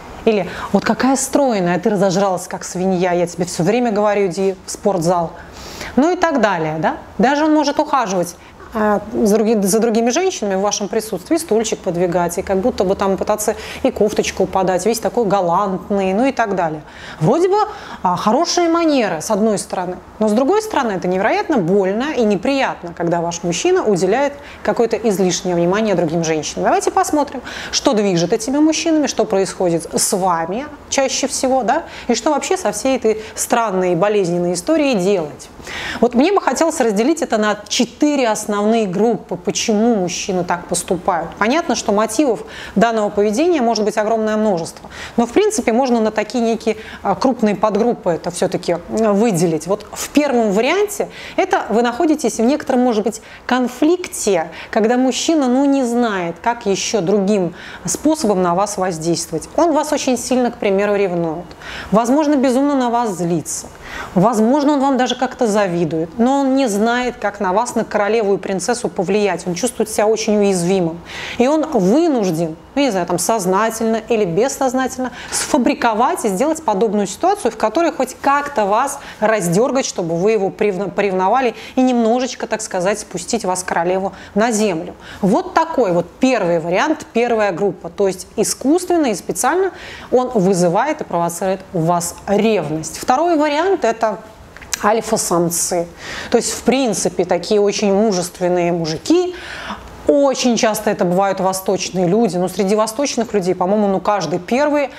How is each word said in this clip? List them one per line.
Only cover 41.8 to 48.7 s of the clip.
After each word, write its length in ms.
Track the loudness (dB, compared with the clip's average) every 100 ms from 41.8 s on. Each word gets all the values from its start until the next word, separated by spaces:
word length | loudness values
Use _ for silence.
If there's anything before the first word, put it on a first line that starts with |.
| 0
мотивов 520 | 0 0 0 0 0 -4 -14 -6 2
данного 340 | 2 2 -2
поведения 520 | 0 0 2 2 2
может 240 | 2 2 0
быть 100 | 0
огромное 400 | 0 0 0 0
множество, 520 | 2 0 -2 -10 -18 -16 -8 -2
но, 100 | 0
в 40 |
принципе, 400 | 2 2 2 0
можно 280 | 2 2 2
на 100 | 2
такие 340 | -2 -4 0
некие, 340 | 0 0 -2 -4 -6 -8
а, 100 | -4
крупные 420 | 0 0 2 0 2
подгруппы 540 | 0 2 0 0 -2
это 220 | -2 -4
всё-таки, 460 | -2 -2 -2 -2